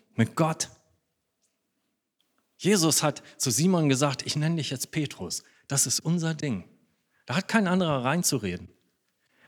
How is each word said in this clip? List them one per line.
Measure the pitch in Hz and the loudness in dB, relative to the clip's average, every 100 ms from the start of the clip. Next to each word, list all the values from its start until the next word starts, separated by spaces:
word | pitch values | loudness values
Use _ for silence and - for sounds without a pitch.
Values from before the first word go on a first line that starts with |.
| _ - | _ 0
mit | 113 - | 0 2
Gott. | 156 160 - - _ _ _ _ _ _ _ _ _ _ _ _ _ _ _ _ _ _ | 0 0 -8 -10 _ _ _ _ _ _ _ _ _ _ _ _ _ _ _ _ _ _
Jesus | 175 208 160 - | 2 4 4 2
hat | 151 - - - | 0 -2 -14 -6
zu | 131 | -2
Simon | 113 180 180 151 | 2 2 4 2
gesagt, | 127 143 131 - | 2 2 -2 -6
ich | 151 | -2
nenne | 151 165 | -2 -2
dich | 131 | -4
jetzt | 131 - | -6 -6
Petrus. | 165 143 - 185 - - _ - | -6 -6 -8 -10 -10 -12 _ -4
Das | 139 127 | -2 0
ist | - | -2
unser | 160 175 160 | -2 -2 -2
Ding. | 156 151 101 - _ _ _ _ _ - | -4 -4 -4 -8 _ _ _ _ _ -4
Da | 135 | -4
hat | - | 0
kein | 226 185 | 2 2
anderer | 185 170 139 | 2 2 0
reinzureden. | 123 170 - 139 101 87 90 _ _ _ _ _ _ _ | 2 0 0 -2 -2 -6 -10 _ _ _ _ _ _ _